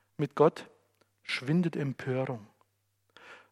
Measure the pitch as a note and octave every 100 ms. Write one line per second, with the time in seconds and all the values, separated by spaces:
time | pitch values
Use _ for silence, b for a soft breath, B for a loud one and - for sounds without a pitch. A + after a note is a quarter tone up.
0 | _ - D3 - D#3 - - - _ _
1 | _ _ - - B2+ E3+ E3+ D#3+ C#3 A#2+
2 | C3+ C3 C3+ A#2 G#2 _ _ _ _ _
3 | _ b b b b